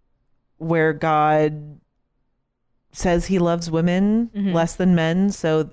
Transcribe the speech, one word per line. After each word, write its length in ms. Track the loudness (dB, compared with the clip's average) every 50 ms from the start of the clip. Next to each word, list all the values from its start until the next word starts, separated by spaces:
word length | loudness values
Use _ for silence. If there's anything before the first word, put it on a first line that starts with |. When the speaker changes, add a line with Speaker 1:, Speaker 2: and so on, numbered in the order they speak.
| _ _ _ _ _ _ _ _ _ _ _
Speaker 1:
where 360 | -10 -4 -2 0 2 2 2 0
God 840 | 0 -2 0 2 2 2 2 2 2 2 0 -2 -6 -12 -16 -18 -20 _ _ _ _ _ _ _ _ _ _ _ _ _ _ _ _ _ _ _ _ _ _
says 360 | -10 -4 -2 0 0 0 0
he 100 | 0 0 0
loves 300 | 2 0 0 -2 -4 -4
women 600 | -2 0 0 0 0 2 2 2 0 0 -2 -4 -4
Speaker 2:
Mm-hmm. 180 | -4 -4 -2 0
Speaker 1:
less 220 | 0 0 -2 -2
than 200 | 0 2 2 4
men, 340 | 4 2 0 0 0 0 0
so 380 | -2 -2 -2 0 0 0 -2 -4